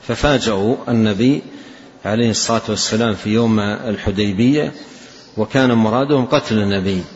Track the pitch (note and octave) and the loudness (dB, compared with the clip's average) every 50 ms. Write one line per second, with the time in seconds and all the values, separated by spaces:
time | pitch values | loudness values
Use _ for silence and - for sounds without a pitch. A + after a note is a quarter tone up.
0 | - - A#2 A2+ - D3 C#3+ B2+ A2 A2+ G#2+ F#2+ G2 A2 C3 C3+ - - B2 A2+ | -6 -6 -4 -2 0 2 2 2 0 0 -2 0 0 0 -2 -2 -2 -2 0 2
1 | A2 G#2+ G#2 F#2+ A#2 B2+ C#3+ D#3 - - - - - - - - - - - - | 2 2 2 2 2 2 2 0 -2 -12 -20 -20 -20 -20 -20 -20 -20 -20 -20 -10
2 | - G2 G#2 A2+ A#2+ A2+ G#2+ - - - A#2 A2 - - G#2+ F#2+ - - A#2 A2 | -6 -4 0 0 2 0 0 -2 -2 0 0 -2 0 -2 -4 -4 -2 -2 0 0
3 | A#2 A#2 G#2 F#2 - G#2+ G#2+ A2+ A#2 A2+ A2 G#2+ G2+ G#2 G#2 - - A#2+ G#2 G2 | 0 0 -2 -2 -4 -2 0 2 2 2 2 2 0 -2 -4 -4 -4 -6 -6 -4
4 | - A2 G2 F#2+ G#2 G#2 G2 F#2 A#2 B2 C#3+ D3+ - D2 - - - - - - | -4 -4 -2 0 -2 -2 0 2 2 2 2 2 0 -4 -6 -12 -18 -20 -20 -20
5 | - - - - - - - - G#2+ - - C3+ C3 B2+ A#2+ A2+ A2+ A2 G#2+ B2 | -20 -20 -20 -20 -20 -14 -6 -6 -4 0 2 2 4 4 4 4 4 2 2 0
6 | C#3 C#3+ D3+ C3+ B2+ A2+ - D3 - - A2 A2 G#2 G2 G2+ G2 F#2 G2 G2 F#2 | 2 2 2 2 2 2 0 -2 0 0 0 0 0 0 0 0 0 0 -2 -2
7 | E2+ - - | -4 -8 -14